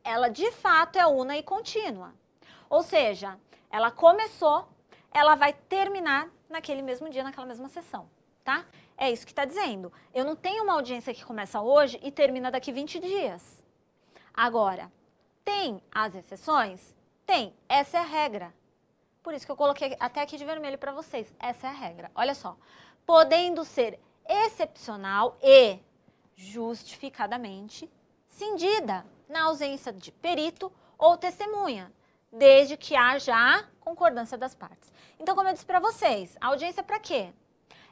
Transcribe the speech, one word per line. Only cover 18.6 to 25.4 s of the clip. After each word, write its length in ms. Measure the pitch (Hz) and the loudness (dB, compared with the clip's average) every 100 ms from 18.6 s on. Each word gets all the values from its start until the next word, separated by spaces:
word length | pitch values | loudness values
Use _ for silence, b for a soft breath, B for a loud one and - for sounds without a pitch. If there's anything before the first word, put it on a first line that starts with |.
| _ _ _ _ _ _ | _ _ _ _ _ _
Por 120 | - | -12
isso 120 | 294 - | -12 -10
que 60 | |
eu 40 | 285 | -2
coloquei 400 | 285 285 269 269 | 0 0 -4 -4
até 220 | 247 294 | -6 -6
aqui 140 | 294 302 | -8 -8
de 80 | |
vermelho 340 | 294 311 294 269 | -10 -10 -10 -10
pra 140 | 262 | -10
vocês. 420 | 277 320 269 208 - | -12 -12 -12 -12 -12
Essa 280 | 240 240 262 | -12 -10 -12
é 20 | |
a 40 | |
regra. 380 | 277 220 175 170 - | -12 -14 -14 -12 -4
Olha 180 | 254 | -2
só. 240 | 277 196 175 b b b b - | -2 -10 -16 b b b b 4
"Podendo 580 | 330 311 320 359 330 | 6 8 4 2 -4
ser 360 | 311 - 233 190 _ _ - | -6 -4 -4 -4 _ _ -4
excepcional 1120 | 392 440 - 320 - - 208 196 196 233 - | 0 0 -2 -8 -8 -16 -10 -4 0 0 2